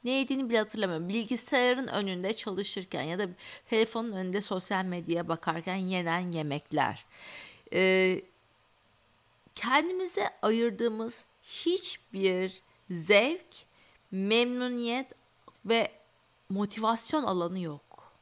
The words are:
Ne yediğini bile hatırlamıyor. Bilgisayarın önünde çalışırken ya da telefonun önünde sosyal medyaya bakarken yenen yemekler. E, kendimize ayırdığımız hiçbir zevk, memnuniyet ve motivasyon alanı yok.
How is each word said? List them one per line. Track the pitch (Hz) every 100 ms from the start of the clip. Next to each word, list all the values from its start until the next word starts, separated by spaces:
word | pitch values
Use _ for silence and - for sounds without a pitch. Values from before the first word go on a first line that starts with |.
Ne | 240
yediğini | 269 262 269 254
bile | 226
hatırlamıyor. | 214 220 196 165 175
Bilgisayarın | 220 214 247 - 269 247 247 254
önünde | - 202 180 185
çalışırken | 226 - 190 196 - 180 160
ya | 143 180
da | 196 180 - - _
telefonun | 220 226 226 233
önünde | 190 185 190
sosyal | 196 185 - 196
medyaya | 185 180 165 165 170
bakarken | 165 - 165 175
yenen | 190 185 185 170 170 180
yemekler. | 165 151 143 - 151 123 - - - - - - - -
E, | - 190 185 185 185 185 _ _ _ _ _ _ _ _ _ _ _ _
kendimize | - 226 269 330 370 370 403 - -
ayırdığımız | 208 226 233 190 233 220 226 233 - _
hiçbir | - - 330 359 - - _ 196 190 180 185 - _ _ _
zevk, | 180 160 202 240 359 - - - _ _ _ _
memnuniyet | 190 196 226 240 247 247 247 233 247 262 - _ _ - _ 196
ve | 233 - - _ _ _ _ _
motivasyon | 196 208 214 220 226 - 311
alanı | 233 185 170 185
yok. | 170 147 _ - - _